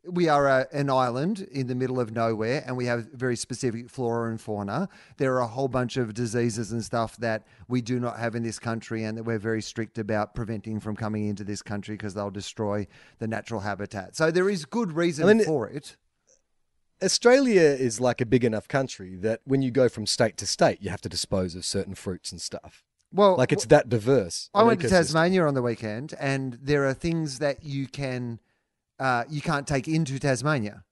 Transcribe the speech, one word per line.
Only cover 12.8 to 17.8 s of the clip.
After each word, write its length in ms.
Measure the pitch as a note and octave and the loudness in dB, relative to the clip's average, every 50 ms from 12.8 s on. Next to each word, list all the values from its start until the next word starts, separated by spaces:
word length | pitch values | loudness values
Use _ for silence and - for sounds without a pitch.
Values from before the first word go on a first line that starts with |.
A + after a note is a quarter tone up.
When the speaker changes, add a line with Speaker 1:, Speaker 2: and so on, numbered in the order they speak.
| G2+ - _ - - - _ | -4 -6 _ -20 -20 -20 _
Speaker 1:
the 100 | _ A#2 | _ -6
natural 340 | A2 A2 G#2+ G#2 - A#2 G#2 | -4 -4 -6 -6 -6 -8 -6
habitat. 540 | G2 G#2 G2+ F#2 G#2 G2 - G2+ F#2 - - | -4 -6 -6 -6 -8 -8 -8 -10 -10 -10 -2
So 140 | - D#3+ D#3+ | 0 2 2
there 180 | D#3+ F3+ F#3 | 4 2 2
is 180 | G3 G#3 F3 C#3+ | 2 0 -2 -6
good 260 | _ - A#3 A#3 F3 | _ -4 -2 -2 -2
reason 360 | D3+ D#3+ F3 E3 C3+ C#3+ E3+ | 0 0 0 0 0 2 4
Speaker 2:
I 60 | G3 G#3+ | 6 6
mean, 100 | A3+ G#3 | 6 4
Speaker 1:
for 240 | D#3+ D#3+ C3+ A2 | 2 0 -2 -2
it. 300 | - - C#3+ - - - _ _ _ _ _ _ _ _ _ _ _ _ _ _ _ _ _ _ _ _ _ F#3+ | -4 -8 -12 -14 -14 -20 _ _ _ _ _ _ _ _ _ _ _ _ _ _ _ _ _ _ _ _ _ -2
Speaker 2:
Australia 580 | F#3 - - - A#3+ B3+ C#4 C#4 B3+ G#3+ F#3 | 0 0 4 6 8 8 8 6 6 6 8
is, 380 | E3 D3 C#3 B2+ | 8 6 6 4